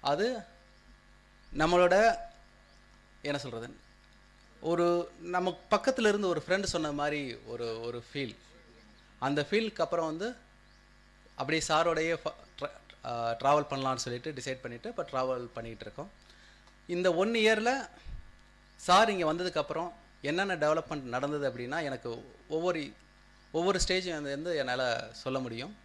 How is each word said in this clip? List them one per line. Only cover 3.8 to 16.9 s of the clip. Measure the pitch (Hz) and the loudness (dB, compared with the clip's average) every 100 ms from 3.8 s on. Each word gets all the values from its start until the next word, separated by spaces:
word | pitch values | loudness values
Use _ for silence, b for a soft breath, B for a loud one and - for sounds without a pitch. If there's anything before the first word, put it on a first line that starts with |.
| - - - - - - - - | -20 -20 -20 -20 -20 -20 -20 -8
ஒரு | 156 170 175 175 175 - | -2 2 4 4 0 -10
நம்ம | 170 180 185 180 - | -4 0 0 -2 0
பக்கத்துல | 208 262 262 220 | 2 2 4 4
இருந்து | 202 196 | 4 2
ஒரு | 160 147 | 0 0
ஃப்ரெண்டு | 190 | 0
சொன்ன | 190 - 156 | 0 -2 -2
மாதிரி | 143 147 147 139 113 | -2 -2 -2 -4 -10
ஒரு, | 110 117 117 113 | -10 -8 -6 -6
ஒரு | 117 120 - | -6 -8 -8
ஃபீல். | 143 131 104 - - - - - - - - | -6 -6 -8 -20 -20 -20 -20 -20 -20 -20 -6
அந்த | 131 143 147 | -2 0 0
ஃபீலுக்கு | 208 220 - | 0 -2 -2
அப்புறம் | 165 170 160 | -2 0 -2
வந்து | 160 214 254 - - - - _ - - - - - | -4 -8 -10 -20 -20 -20 -20 _ -20 -20 -20 -20 -10
அப்படியே | 135 160 - | -2 -2 2
சாரோடையே | 156 165 165 160 165 | 2 4 2 0 -2
ஃப-, | - - - - | -4 -10 -20 -10
ட்ர-, | 143 - - - - | -10 -10 -20 -14 -8
ஆ, | 120 117 | -4 -2
ட்ராவல் | 117 139 151 147 | 0 4 4 4
பண்ணலாம்னு | 139 131 131 | -2 -2 -2
சொல்லிட்டு | - 123 156 | -4 -6 -6
டிசைட் | 139 131 131 | -8 -8 -8
பண்ணிட்டு | 120 120 220 | -8 -10 -10
இப்போ | 233 | -8
ட்ராவல் | 165 135 131 127 120 | -4 -2 -2 -2 -4
பண்ணிட்டு | - 117 110 - | -10 -10 -12 -14
இருக்கோம். | - 185 - B B B B B - | -12 -14 -16 B B B B B -20
இந்த | - | -6